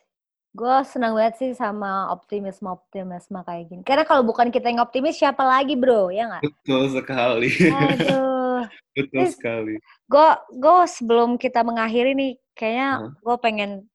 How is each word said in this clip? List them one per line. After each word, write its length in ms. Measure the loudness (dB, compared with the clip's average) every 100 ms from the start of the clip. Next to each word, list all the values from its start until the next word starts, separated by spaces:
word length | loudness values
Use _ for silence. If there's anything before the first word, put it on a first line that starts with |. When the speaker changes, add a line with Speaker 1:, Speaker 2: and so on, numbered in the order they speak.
| _ _ _ _ _
Speaker 1:
Gue 320 | -6 0 0
senang 320 | 0 -4 -2 0
banget 240 | 0 -2
sih 120 | -6
sama 580 | -4 -6 -6 -4 -4 -4
optimisme-optimisme 1300 | -8 -8 -8 -8 -10 -12 -12 _ -12 -12 -12 -14 -14
kayak 220 | -10 -12 -12
gini. 100 | -8
Karena 220 | -2 0
kalau 180 | 4 4
bukan 300 | 4 2 2
kita 160 | 2 0
yang 160 | 0
optimis, 320 | 0 0 -2 0
siapa 260 | 0 2
lagi, 320 | 2 2 2
bro? 380 | 0 4 4 2
Ya 160 | -2 -6
nggak? 160 | -6
Speaker 2:
Betul 480 | -8 -6 -2 0 0
sekali. 580 | -2 -4 0 0 2 0 4 4
Speaker 1:
Aduh. 960 | 4 2 0 0 0 0 -2 -2 -4 -6 -12
Speaker 2:
<laughs> 140 | _
Betul 320 | -8 -4 -2
Speaker 1:
Terus, 100 | -2
Speaker 2:
sekali. 420 | -2 -6 -6 -6 -8 _ _ 0
Speaker 1:
gue, 240 | 6 6 4 -4
gue 240 | 0 4 6 4
sebelum 540 | -2 0 2 2 0
kita 240 | -2 0
mengakhiri 480 | -2 -2 -2 0 0
nih, 180 | 0 -2 -6 _
kayaknya 380 | -8 -6 -4 -4 -4
Speaker 2:
Hah? 120 | -8 -8
Speaker 1:
gue 200 | -4 -2
pengen, 300 | -2 -2 -6 -8 -10